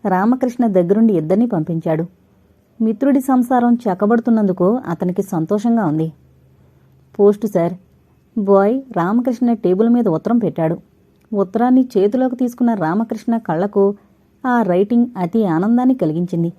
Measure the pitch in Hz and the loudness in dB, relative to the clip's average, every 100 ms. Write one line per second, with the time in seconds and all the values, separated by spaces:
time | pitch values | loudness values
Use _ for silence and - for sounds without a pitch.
0 | 208 185 208 262 254 - 240 185 170 202 | -2 0 0 0 -2 -2 0 2 2 2
1 | 226 185 156 196 240 190 156 165 165 156 | 4 2 0 0 0 -2 -4 -4 -2 -4
2 | 170 _ _ _ _ _ _ _ 220 214 | -4 _ _ _ _ _ _ _ -2 0
3 | 269 277 262 262 247 254 240 240 214 180 | 2 2 2 0 2 2 2 0 0 -2
4 | 208 233 233 226 202 180 180 240 - 170 | 0 0 2 2 2 2 0 0 -4 -4
5 | 180 180 190 175 160 208 226 233 185 156 | -4 -4 -4 -4 -2 -2 0 0 0 -2
6 | 160 - _ _ _ _ _ _ _ _ | -4 -8 _ _ _ _ _ _ _ _
7 | _ - 202 208 220 190 170 180 _ _ | _ 2 2 2 -2 -2 -2 -4 _ _
8 | _ _ _ - 196 196 196 262 269 196 | _ _ _ -6 2 4 4 -2 -6 -4
9 | 170 233 247 240 240 233 180 185 233 240 | -2 0 -2 -2 -2 0 0 2 2 2
10 | 214 160 196 233 196 147 160 170 _ _ | 2 -2 0 0 -2 -2 -4 -4 _ _
11 | _ _ _ 208 185 220 247 254 262 208 | _ _ _ -4 -2 0 2 2 2 0
12 | 202 247 254 247 247 247 240 220 160 190 | 0 0 -2 -2 -4 -2 -2 0 -2 -2
13 | 226 226 - 226 226 160 202 202 196 202 | -4 -6 -4 -4 -2 -4 -2 0 0 -2
14 | _ _ _ _ 254 240 208 175 202 240 | _ _ _ _ -2 0 0 0 2 2
15 | 240 220 175 226 202 160 202 240 254 254 | 0 -2 -4 -2 0 0 2 2 2 0
16 | 160 156 175 170 170 | 0 -2 -4 -2 -4